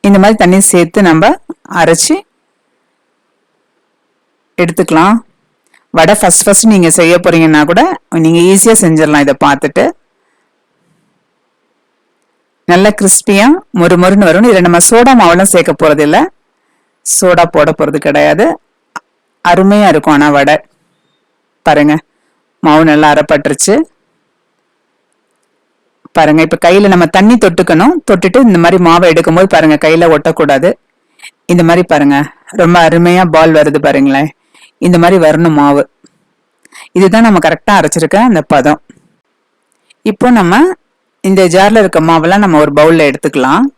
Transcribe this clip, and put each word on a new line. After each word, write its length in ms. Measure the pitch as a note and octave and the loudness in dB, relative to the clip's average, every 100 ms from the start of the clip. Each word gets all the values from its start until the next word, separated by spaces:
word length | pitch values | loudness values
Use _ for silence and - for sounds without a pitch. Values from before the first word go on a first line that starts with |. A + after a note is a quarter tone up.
| G3+ | 2
இந்த 100 | G3 | 2
மாதிரி 160 | G3 A3 | 2 2
தண்ணி 160 | F3 F#3 G3 | 0 0 0
சேர்த்து 360 | F3+ E3+ - F#3+ | -2 -2 -2 0
நம்ம 240 | D#3+ G3+ F4+ _ - - F3+ | 0 0 -2 _ -20 -12 -4
அரைச்சு 320 | D#3+ E3 - E4+ - _ _ _ _ _ _ _ _ _ _ _ _ _ _ _ _ _ _ _ _ _ _ - | 0 0 -2 -6 -8 _ _ _ _ _ _ _ _ _ _ _ _ _ _ _ _ _ _ _ _ _ _ -6
எடுத்துக்கலாம். 520 | F3 E3+ F#3 D#3+ F3+ A3+ - _ _ _ _ _ _ - | -6 -4 -2 0 0 -2 -6 _ _ _ _ _ _ -2
வடை 180 | D#3+ G#3 | 0 0
ஃபர்ஸ்ட் 240 | F#3 F3 - | 0 -2 -2
ஃபர்ஸ்ட் 260 | G3 A3+ | 0 2
நீங்க 160 | G3+ E3+ D#3+ | 2 0 0
செய்ய 140 | E3 F3 F3 | 0 2 0
போறீங்கன்னா 360 | E3+ D#3+ D3+ D3+ | 0 2 0 0
கூட 100 | F3 D#4+ F4+ _ E3 D#3+ | 0 -2 -4 _ -4 0
நீங்க 140 | E3+ F3 | 2 2
ஈஸியா 220 | F#3+ A3+ A3 E3+ | 2 2 0 0
செஞ்சிடலாம். 400 | D#3+ D#3 D3 C#3+ | 0 0 0 -2
இதை 80 | C3+ C#3+ | -2 -2
பார்த்துட்டு 400 | C#3 D3 D3 G#3+ - _ _ _ _ _ _ _ _ _ _ _ _ _ _ _ _ _ _ _ _ _ _ _ _ _ _ - | -2 -4 -4 -4 -6 _ _ _ _ _ _ _ _ _ _ _ _ _ _ _ _ _ _ _ _ _ _ _ _ _ _ -2
நல்லா 180 | F3 G#3 G#3 | 0 0 0
கிறிஸ்பியா 460 | G3 - - G3 A3+ E4+ - G#3+ | -2 -2 -2 0 0 0 -4 -2
மொறு 160 | E3+ F3 | 0 2
மொறுன்னு 280 | F3+ G3+ F#3+ | 2 2 2
வரும். 200 | E3+ A#3+ | 2 2
இதுல 160 | F#3+ E3+ | 2 2
நம்ம 180 | E3+ E3+ | 0 0
சோடா 240 | A#3 B3 B3+ | 2 4 4
மாவெல்லாம் 320 | F3+ F3 G3 F#3 | 2 2 0 0
சேர்க்க 260 | E3 D3 | -2 -2
போறது 200 | D#3+ D3 D3 | -2 0 0
இல்ல, 120 | F3+ E4+ _ _ _ _ _ _ _ - - | 0 -2 _ _ _ _ _ _ _ -10 -4
சோடா 280 | F#3 F3 E3+ D#3 | 0 0 0 0
போட 160 | D3+ D#3 | -2 -2
போறது 200 | D3 C#3+ D#3 | -4 -4 -4
கிடையாது. 360 | D3 D3+ D3+ C4+ - _ _ _ - _ _ _ _ F3 | -2 -2 0 -2 -4 _ _ _ -20 _ _ _ _ -4
அருமையா 380 | F3 F#3+ G#3 G3 | 0 2 2 2
இருக்கும். 200 | D3+ C#3+ C#3+ | 0 0 0
ஆனா 100 | D3 | 2
வடை 200 | C#3+ C#3 D#3 - _ _ _ _ _ _ _ _ _ - | 0 0 -2 -4 _ _ _ _ _ _ _ _ _ -2
பாருங்க, 280 | D3 D3 D#3 _ _ _ _ _ _ - | 0 0 -2 _ _ _ _ _ _ -2
மாவு 160 | D3+ D#3+ | 0 2
நல்லா 160 | D3+ D#3 | 2 0
அரைப்பட்டுருச்சு. 600 | D3 D3+ D3 D#3 C#3+ - A3+ D#4+ _ _ _ _ _ _ _ _ _ _ _ _ _ _ _ _ _ _ _ _ _ _ - | 0 0 -2 -4 -6 -2 -2 -4 _ _ _ _ _ _ _ _ _ _ _ _ _ _ _ _ _ _ _ _ _ _ -2
பாருங்க, 240 | D#3 D#3 D#3+ | 0 0 -2
இப்ப 100 | D#3+ | -2
கையில 260 | F3 F#3 G3+ | 0 2 2
நம்ம 140 | F3+ E3+ F#3+ | 0 0 0
தண்ணி 180 | G3+ A#3+ | 2 2
தொட்டுக்கணும். 500 | G3 E3+ - D#3+ A3 F4 - | 0 -2 -2 0 0 -2 -2
தொட்டுட்டு 300 | F#3+ F#3 B3 B3 | -2 0 0 2
இந்த 100 | F#3 | 2
மாதிரி 140 | E3+ F#3 F3+ | 0 2 2
மாவை 200 | E3+ F3 | 2 2
எடுக்கும்போது 360 | E3+ E3 E3 F#3+ | 0 0 0 0
பாருங்க, 220 | E3+ D#3 D3+ | 0 0 0
கையில 240 | D#3 E3 E3+ | 0 0 2
ஒட்டக்கூடாது. 540 | D3+ D#3 D#3+ D3+ C#3 F3 - _ _ _ _ - _ - | 0 -2 -4 -2 0 -2 -4 _ _ _ _ -20 _ -4
இந்த 100 | F3 E3 | 0 2
மாதிரி 140 | E3+ F3 | 0 0
பாருங்க, 260 | D#3 C#3+ C#3+ D3 _ _ - | 0 0 -2 -4 _ _ -4
ரொம்ப 160 | E3+ F3 E3 | 0 2 2
அருமையா 360 | E3+ F3 F3 F#3 | 2 0 0 0
பால் 180 | D#3+ E3 D#3 | 2 2 2
வருது 220 | D3+ D3 C#3+ | 0 0 -2
பாருங்களேன். 440 | C#3 C#3 C#3 D3+ _ _ _ _ _ F3 | -2 0 -2 -4 _ _ _ _ _ -2
இந்த 100 | F3+ | 2
மாதிரி 160 | E3+ F#3 D#3 | 2 2 2
வரணும் 320 | D3+ E3+ D3+ | 0 0 0
மாவு. 220 | C#3+ C#3+ - _ _ _ _ _ _ _ _ - - - | 0 0 -4 _ _ _ _ _ _ _ _ -20 -10 -2
இதுதான் 280 | F#3+ G#3+ A#3 | 0 2 2
நம்ம 140 | F#3+ D#3+ | 2 0
கரெக்டா 280 | D#3+ - G3+ | -4 -2 0
அரைச்சிருக்க 400 | D#3 E3 D#3 G3 A#3+ | 0 -4 -2 0 0
அந்த 120 | F#3 D3 | -2 -2
பதம். 260 | D3 C3+ D3 _ _ _ _ _ _ _ _ _ _ _ _ G#3+ | -2 0 -4 _ _ _ _ _ _ _ _ _ _ _ _ -8
இப்போ 180 | G3+ B3 A#3+ | -2 0 0
நம்ம 240 | F3 G3+ F4 F#4 _ _ _ _ F#3+ | 0 0 0 -4 _ _ _ _ -4
இந்த 140 | F#3+ F3+ F3 | 0 0 2
ஜார்ல 260 | G3+ A3 | 2 2
இருக்க 180 | F#3+ E3 D#3+ | 0 -2 0
மாவெல்லாம் 320 | E3 D#3+ G3 G3+ | 0 0 0 0
நம்ம 140 | D#3 | 0
ஒரு 100 | D3 C#3+ | 0 2
பவுல்ல 300 | D#3 E3 D3 | 2 2 0
எடுத்துக்கலாம். 560 | C3 D3 C#3+ C3 E3 C4+ | -2 -6 -4 -2 -2 -4